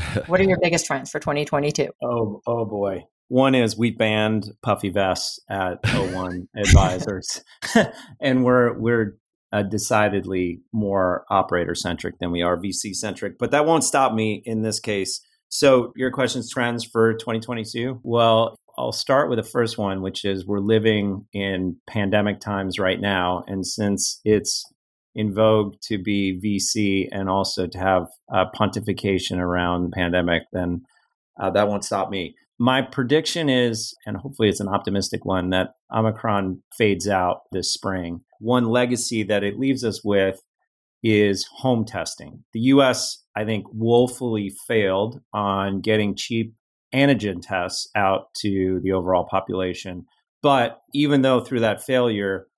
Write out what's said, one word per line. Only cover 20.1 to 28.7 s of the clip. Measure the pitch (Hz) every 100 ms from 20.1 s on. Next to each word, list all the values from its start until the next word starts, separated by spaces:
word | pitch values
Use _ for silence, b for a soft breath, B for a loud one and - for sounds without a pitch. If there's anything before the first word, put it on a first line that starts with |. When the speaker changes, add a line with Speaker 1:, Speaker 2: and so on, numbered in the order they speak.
| -
Speaker 3:
is | 101 95 95
we're | 101
living | 101 110 110 107 101 95 -
in | 101 98 92 92 85 -
pandemic | 110 98 104 104 101
times | 104 98 95 98
right | 92 95
now. | 101 95 90 90 -
And | 98 90
since | - 101 98 - -
it's | 107 104 - - - _ _ _ _
in | 110 107
vogue | 98 110 107 101 - -
to | 104
be | 90 101 95 92
V | 104 101
C | - 107 101 98 -
and | 101 95
also | 98 92 - 87
to | 92
have | 95 92 85 - -
a | 98 92
pontification | - 101